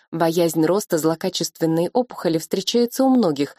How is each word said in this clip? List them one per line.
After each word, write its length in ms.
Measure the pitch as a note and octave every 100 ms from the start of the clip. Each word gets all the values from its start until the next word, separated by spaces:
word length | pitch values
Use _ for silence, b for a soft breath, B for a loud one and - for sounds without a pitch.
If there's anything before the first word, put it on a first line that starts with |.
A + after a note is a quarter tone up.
| b
Боязнь 500 | E3 E3 E3+ E3+ E3
роста 340 | D#3 F#3 - E3
злокачественной 920 | D#3 D#3+ F#3 - E3+ - E3 E3 F3
опухоли 460 | B3 B3 - F3 D#3+
встречается 680 | - F#3+ - A#3 A#3+ -
у 60 | C4
многих, 480 | B3+ F#3 C#3 C#3+